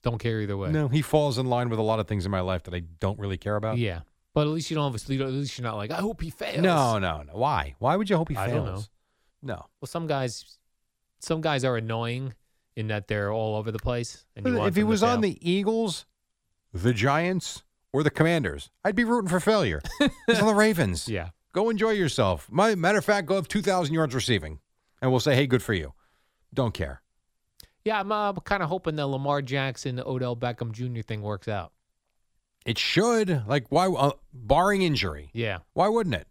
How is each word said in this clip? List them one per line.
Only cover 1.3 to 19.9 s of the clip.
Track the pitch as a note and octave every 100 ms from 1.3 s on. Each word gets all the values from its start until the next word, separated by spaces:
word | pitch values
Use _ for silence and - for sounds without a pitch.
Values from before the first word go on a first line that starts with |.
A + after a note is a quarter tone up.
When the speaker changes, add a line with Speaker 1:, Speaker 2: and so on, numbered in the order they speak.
| A#2+
Speaker 2:
in | B2+
line | B2 B2
with | A2+
a |
lot | A2 A2
of | G2+
things | G#2
in | F#2
my | G2
life | F#2 F#2
that | -
I | F2+ E2 E2
don't | G2 G#2+
really | G2+ F#2+
care | G2+ G#2
about. | A2 A#2+
Speaker 1:
Yeah. | A2+ E2+ - _ _
But | -
at | D3+
least | D#3+ D#3
you | D#3
don't | C#3+
have | A2+ -
a, | C3+
at | C3+
least | C3 C#3+ -
you're |
not | A#2+ A2
like, | G#2+
"I | D3+
hope | G3+ G#3+
he | E3
fails." | - - -
Speaker 2:
No, | F#3 E3 B2+ A2
no, | F#2+ D#2
no. | C#2+
Why? | E2+ C3 B2+ C#2+ -
Why | A#2 F3
would | G#3
you | F#3
hope | E3
he | B2+
Speaker 1:
I | G2
don't | -
know. | A#2+
Speaker 2:
fails? | F#2+ A2 _ _ _ _ _
No. | C#3 F#2+ - _
Speaker 1:
Well, | C#3
some | E3+ E3
guys, | C#3+ B2+ A2+ - _ _ _ _ _ _ _
some | - D#3+
guys | D#3+ C#3+
are | C3 A#2+
annoying | A2+ A2+ A#2 B2 C3+ A2 _ _ _ -
in | A2
that | G#2+ G2+
they're | G#2+ G2+
all | A2 A2 G#2+
over | G#2+
the | A2
place. | - A#2+ A#2+ - _ -
And | G2+
you |
Speaker 2:
If | A#3+
Speaker 1:
want | G#3
Speaker 2:
he | F3+
Speaker 1:
them | G#3+
to |
Speaker 2:
was | A3
on | A3+ A#3+
Speaker 1:
fail. | G#3
Speaker 2:
the | - E3+
Eagles, | F#3 G3+ A3+ A3+ E3 - _ _ _ _ _ _
the | F2 G2+
Giants, | A#2 C#3 C#3+ F3 F#3+ - - _ _ _
or | C3+
the | D3+
Commanders, | - D#3+ E3+ A#2 D2 - _
I'd | F#3+ G3+
be |
rooting | A#3 A#3+ F#3+
for | F3+
failure. | F#3 G#3+ C#3 D2+ -